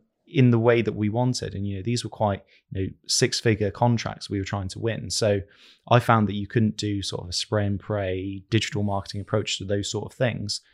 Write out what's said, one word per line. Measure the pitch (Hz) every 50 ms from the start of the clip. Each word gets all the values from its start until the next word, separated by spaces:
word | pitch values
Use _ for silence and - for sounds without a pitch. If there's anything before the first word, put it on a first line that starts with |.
| _ _ _ _ _
in | - - 139 127 123 117
the | 113
way | 113 120 120 120
that | 110 107 90
we | 98 104 104
wanted. | 104 117 123 127 123 - - - 98
And, | 95 98
you | 101 98
know, | 95 92
these | 117 120 117 -
were | 107
quite, | - - 110 104 98 95 - _ _ _ _ -
you | - 95
know, | 95 92 - _ _ -
six-figure | - - - 123 - - - 120 107 101 107 98 -
contracts | - 120 120 117 113 - 107 107 - - -
we | 104 101
were | 98
trying | - - 101 98 95
to | - 107
win. | 104 113 110 - 120 101
So | - - 113 107 104 101 98 - _ _ - - - _ _ -
I | 117 120
found | 117 - 120 113 107 98
that | 101
you | 104 101
couldn't | - - 120 110 107 107
do | - - 104 104 101 95
sort | - - - 95
of | 90
a | 87
spray | - - - 110 107 101
and | 101 101 95
pray | - - 107 104 98 92 92 95 95 98 98 98 92 -
digital | - 110 - - - 107 104
marketing | 104 98 98 98 - - 101 98
approach | - - 107 98 - - -
to | 101
those | 98 101 101 101 -
sort | - 107 101 -
of | -
things. | - 131 120 - - 101 101 - - - _